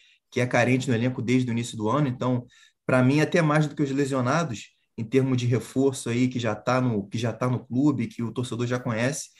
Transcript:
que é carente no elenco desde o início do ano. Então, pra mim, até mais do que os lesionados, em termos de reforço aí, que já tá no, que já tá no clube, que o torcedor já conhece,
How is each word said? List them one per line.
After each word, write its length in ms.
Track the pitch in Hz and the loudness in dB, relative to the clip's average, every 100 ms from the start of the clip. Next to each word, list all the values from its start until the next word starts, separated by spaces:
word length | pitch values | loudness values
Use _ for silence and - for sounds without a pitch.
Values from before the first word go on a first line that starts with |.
| _ _ _ | _ _ _
que 100 | 120 | -2
é 40 | 120 | 0
carente 440 | 123 117 131 127 | 2 2 2 2
no 60 | 113 | 0
elenco 260 | 123 127 | 0 -2
desde 300 | 113 127 123 | 0 2 2
o 20 | |
início 240 | 117 117 110 | -2 -4 -4
do 100 | 107 | -2
ano. 180 | 135 143 | 0 0
Então, 380 | 127 123 123 120 _ _ _ - | -2 -2 -2 -4 _ _ _ 0
pra 180 | 127 | 4
mim, 160 | 127 143 | 4 4
até 220 | 151 180 | 4 4
mais 260 | 156 151 151 | 4 4 2
do 80 | - | 0
que 80 | |
os 80 | 143 | -2
lesionados, 800 | 135 139 135 123 156 160 107 - _ _ - | 0 0 0 0 0 -2 -6 -12 _ _ -12
em 60 | |
termos 340 | 113 131 131 127 | 0 2 2 2
de 80 | 120 | 2
reforço 640 | 120 - 131 135 131 - | 0 -2 0 0 0 -4
aí, 180 | 117 127 | 0 0
que 120 | 127 | 0
já 160 | 113 107 | -2 -2
tá 240 | - 127 | 0 0
no, 260 | 127 110 101 | 0 -2 -4
que 100 | 113 | -4
já 140 | 113 | -4
tá 160 | 107 127 | -2 -2
no 120 | 120 | -4
clube, 480 | - 120 147 127 110 | -4 0 0 0 -4
que 160 | - | -6
o 80 | 117 | -6
torcedor 340 | 123 127 113 120 | -6 -6 -4 -4
já 140 | 123 | -4
conhece, 500 | 123 110 123 147 - _ | -4 -2 -2 -4 -10 _